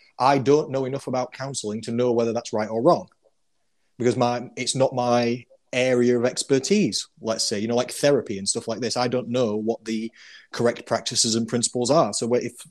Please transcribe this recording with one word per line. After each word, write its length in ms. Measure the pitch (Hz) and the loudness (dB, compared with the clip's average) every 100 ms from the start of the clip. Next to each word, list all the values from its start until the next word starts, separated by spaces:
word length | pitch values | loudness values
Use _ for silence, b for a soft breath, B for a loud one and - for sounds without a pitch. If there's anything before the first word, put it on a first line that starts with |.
| b b | b b
I 200 | 127 143 | 2 4
don't 320 | 127 147 156 | 4 4 2
know 160 | 135 131 | -4 -4
enough 220 | 135 - | -6 -4
about 240 | 127 127 | -4 -4
counselling 500 | - 139 135 208 113 | -8 -10 -8 -6 -6
to 100 | - | -4
know 200 | 117 123 | 0 2
whether 200 | 117 117 | 2 0
that's 220 | 113 - | -2 -4
right 160 | 110 107 | -4 -4
or 100 | 113 | 2
wrong, 280 | 147 131 92 _ _ _ _ _ _ _ _ - | 2 2 0 _ _ _ _ _ _ _ _ -2
because 180 | 120 123 | 0 2
my, 340 | 120 120 120 - | 0 -2 -8 -8
it's 180 | 123 | -4
not 200 | 135 131 | 0 0
my 500 | 131 123 120 120 120 - _ - | 2 2 2 2 -2 -8 _ -6
area 440 | 127 131 123 120 120 | 0 2 4 4 4
of 80 | 123 | 2
expertise, 840 | - - 135 - 208 139 95 - _ | -2 0 0 2 2 2 -2 -8 _
let's 220 | 110 113 | -4 -2
say, 140 | - 104 | -2 -2
you 80 | 110 | 0
know, 80 | |
like 160 | 120 127 | 0 -2
therapy 460 | - 143 135 - 98 | 0 2 2 0 -6
and 100 | 98 | -4
stuff 220 | 120 113 | -4 -6
like 120 | 110 | -4
this. 140 | 117 | -4
I 140 | 123 123 | -2 -2
don't 200 | 123 113 | -2 -2
know 280 | 123 113 107 | 0 0 0
what 300 | 110 113 - | -2 -4 -4
the 260 | 110 113 B B B B | -6 -6 B B B B
correct 320 | - 120 - | -2 0 -2
practices 500 | - 110 - 120 117 | -2 -4 -2 -2 0
and 140 | 113 113 | 0 0
principles 420 | 120 113 123 120 | -2 -2 -2 2
are. 220 | 160 113 | 2 2
So 160 | - 117 | 0 0
wh-, 160 | 123 | 0
if, 80 | 117 - - | -2 -12 -12